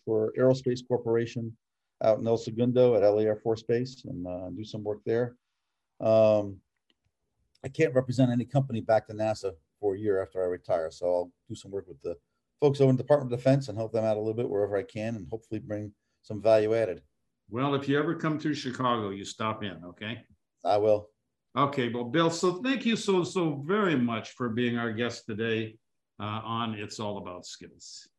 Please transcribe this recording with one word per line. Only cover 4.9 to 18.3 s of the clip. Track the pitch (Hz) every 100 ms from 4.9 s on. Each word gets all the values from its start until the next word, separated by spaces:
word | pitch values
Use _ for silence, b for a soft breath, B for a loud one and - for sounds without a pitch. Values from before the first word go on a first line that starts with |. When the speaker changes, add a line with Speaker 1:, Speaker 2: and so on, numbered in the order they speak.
| 104 117
Speaker 1:
there. | 117 123 - _ _ _ _ _ -
Um, | 110 110 110 107 101 98 _ _ _ _ _ _ _ _ _ _
I | 139
can't | 147 156
represent | 131 127 120 127
any | 120 123
company | 143 135 113
back | 110 110 -
to |
nasa | 107 110 107 98 85 _ _
for | 104 98
a |
year | 107 95
after | 95 92
I | 90
retire, | 90 - 87 78
so | - 90
I'll | 90 90 - -
do | 110
some | 98
work | 98 90
with | 80
the | 87 85 _ _ _ _
folks | 147 139
over | 135
in | 127
the |
Department | 123 147 127
of | 120
Defense | 135 139 135
and | 107
help | 113
them | 113
out | 110 107
a |
little | 110
bit | 110 120
wherever | 101 101 101
I |
can, | 95 110 110 113
and | 92
hopefully | 110 - 107
bring | 107 104 104 - _ _
some | - 107
value | 107 110 107
added. | 113 107 85 - _ _ _ _
Speaker 2:
Well, | 110 139 139
if | 139
you | 143
ever | 156 160
come | 160